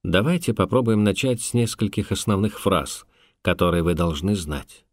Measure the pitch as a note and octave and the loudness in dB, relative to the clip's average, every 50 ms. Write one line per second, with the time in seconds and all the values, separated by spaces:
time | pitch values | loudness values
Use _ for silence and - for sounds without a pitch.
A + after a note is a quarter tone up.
0 | - F2+ E2 F#2 A2 D#3 F3+ F3 - - A2+ - F#2+ F#2 - C3 B2 A2+ A2 G#2 | -2 2 2 2 2 2 0 0 -2 -2 0 0 0 2 2 2 2 2 2 4
1 | G#2 G#2 G2 - - C3 B2 A2 - - - A#2+ A#2 A2 - - A2+ G2+ - - | 4 2 2 2 0 -2 -2 -2 -4 -2 0 0 0 0 -2 -4 -4 -2 -2 -4
2 | G2+ - G2 - - - G#2 F#2+ G#2+ G#2 - - - G2+ F#2+ D#2+ C#2 - - - | -4 -2 -4 -4 0 0 0 0 0 -2 -2 -2 0 0 0 0 0 -4 -12 -14
3 | - _ _ _ _ _ _ _ _ F#2 F2 - F2+ F2 E2+ E2+ E2 E2+ F2 D#2+ | -16 _ _ _ _ _ _ _ _ -2 0 2 2 2 2 2 2 2 2 2
4 | F2 E2+ D#2 D2 E2 G2 G#2 F#2+ E2 D2+ D2 C#2 - _ - - _ _ | 0 0 -2 -2 -2 -2 -2 -2 -4 -6 -8 -8 -10 _ -20 -20 _ _